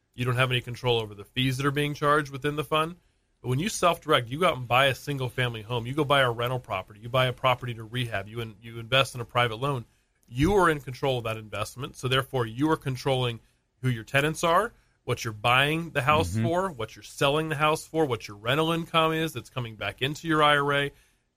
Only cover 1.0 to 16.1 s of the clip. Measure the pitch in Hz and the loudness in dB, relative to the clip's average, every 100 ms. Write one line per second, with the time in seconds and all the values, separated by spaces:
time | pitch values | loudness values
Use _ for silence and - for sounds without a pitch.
1 | 107 104 98 127 131 127 143 139 147 143 | -2 -10 -8 -2 0 2 0 0 -2 0
2 | 147 151 139 139 147 147 143 156 160 175 | 2 2 0 -4 -4 -4 -2 -2 -2 -6
3 | _ _ _ _ 120 127 208 - 175 170 | _ _ _ _ -4 -2 -2 2 2 2
4 | - 143 117 143 175 127 120 123 139 120 | 2 2 2 0 0 0 2 4 4 2
5 | - 139 123 - 123 113 107 123 117 147 | -4 -4 -4 -2 -2 -4 -4 -4 -4 -2
6 | 139 143 127 113 120 127 123 95 - 104 | 2 4 4 2 -2 -4 -4 -6 -6 -14
7 | 120 127 127 123 131 123 127 113 110 123 | -4 0 0 0 0 0 -2 -10 -8 -6
8 | 117 101 98 113 113 101 117 117 113 131 | -4 -6 -6 -10 -10 -12 -16 -14 -2 0
9 | 127 123 110 120 120 110 139 127 107 _ | 0 -4 -4 0 0 0 -4 -4 -8 _
10 | _ _ _ 120 160 202 170 147 135 123 | _ _ _ 0 4 6 4 2 -4 -4
11 | 143 123 113 110 107 101 107 123 131 - | 0 0 -2 -8 -8 -8 -8 -8 -14 -6
12 | 127 131 131 131 117 117 156 160 143 127 | 0 0 0 -2 -2 0 0 2 -2 -4
13 | 143 127 123 113 _ _ _ _ 127 117 | 0 0 0 -4 _ _ _ _ -4 -4
14 | 107 139 151 151 170 175 233 - _ _ | 0 2 2 0 2 4 2 -6 _ _
15 | - 120 117 107 120 127 143 160 165 143 | -6 -4 -4 -2 2 4 4 0 -2 -2
16 | 135 | 2